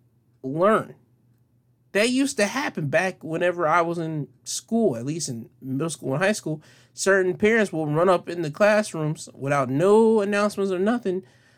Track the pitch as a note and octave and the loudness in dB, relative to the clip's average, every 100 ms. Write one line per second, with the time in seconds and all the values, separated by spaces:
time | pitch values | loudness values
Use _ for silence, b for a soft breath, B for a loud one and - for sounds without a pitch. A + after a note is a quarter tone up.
0 | _ _ _ _ C3 D#3 G3 G#3 - - | _ _ _ _ -8 0 2 2 0 -12
1 | _ _ _ _ _ _ _ _ _ G3 | _ _ _ _ _ _ _ _ _ 0
2 | A#3 B3+ C4+ - G3+ A#3+ D4 - D3 D#3 | 0 0 -2 0 -2 -2 -6 -6 -2 0
3 | F#3 F3+ D#3 E3 F3 F3 E3+ F3 E3+ E3+ | -2 -6 -8 -2 -2 0 2 2 2 -2
4 | D#3+ D#3 C#3 _ - - - A#3 G#3 A#2 | -4 -6 -8 _ -12 -12 -4 0 0 0
5 | C3 D#3+ - A#2 A2 _ C3 C3+ E3 D3 | -6 -6 -8 -10 -14 _ -8 -4 -4 -6
6 | C#3 C3+ F#3+ G#3+ D#3 D#3 b b b - | -6 -2 0 -2 -6 -8 b b b -4
7 | G3 F#3+ F#3 D#3+ G#3 A3+ G3 D#3+ D3+ D3+ | 2 2 2 2 2 2 0 -2 -2 2
8 | F#3 F3 F3 E3+ D#3 D3 G#3 G#3+ G#3+ E3 | 4 2 0 -6 -6 2 2 4 0 -4
9 | D3+ D#3+ - - C3+ C#3+ B2+ C3+ F#3+ G#3+ | -4 -6 -10 -10 -2 0 0 2 4 6
10 | A3+ A3 G3+ G3+ G#3 G#3 G3 F3+ G3+ A#3+ | 6 4 2 0 -2 -2 -4 0 0 0
11 | G3 F#3 b b b | -2 -6 b b b